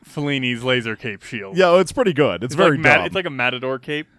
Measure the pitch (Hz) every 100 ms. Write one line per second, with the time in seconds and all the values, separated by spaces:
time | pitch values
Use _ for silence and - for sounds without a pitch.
0 | - 156 143 139 123 120 127 127 113 107
1 | 120 98 - 113 98 175 175 180 180 -
2 | 220 143 131 87 120 139 185 135 147 156
3 | 180 190 175 131 123 127 131 131 156 151
4 | 156